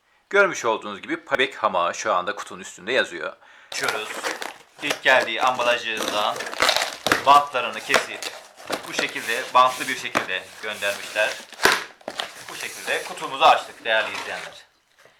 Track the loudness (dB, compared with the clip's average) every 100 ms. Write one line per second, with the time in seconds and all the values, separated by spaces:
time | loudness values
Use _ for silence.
0 | _ _ 0 2 4 2 0 0 -4 -10
1 | -8 -8 -2 0 0 0 0 2 0 0
2 | 0 0 0 -6 -10 -14 -16 -10 0 0
3 | 0 -4 -10 -10 -20 -20 -12 -6 -4 -4
4 | -6 -8 -8 -6 -10 -14 -20 -8 -6 0
5 | 4 6 4 2 2 2 2 2 0 -4
6 | -2 0 0 -2 -6 0 2 2 0 -2
7 | 0 4 8 8 8 0 -2 -4 0 0
8 | 0 -8 -10 -12 -16 -16 -8 -8 -6 -4
9 | -4 -4 -4 -4 4 6 6 4 -4 -6
10 | -4 -4 -2 -4 -6 -10 -8 -4 -2 -2
11 | -4 0 0 -2 -12 0 2 2 -2 -14
12 | -10 -8 -8 -12 -14 -10 -10 -8 -4 -4
13 | -6 -10 -8 4 6 6 2 -6 0 0
14 | 0 -6 -8 -8 -10 -16 -20 _ _ _
15 | _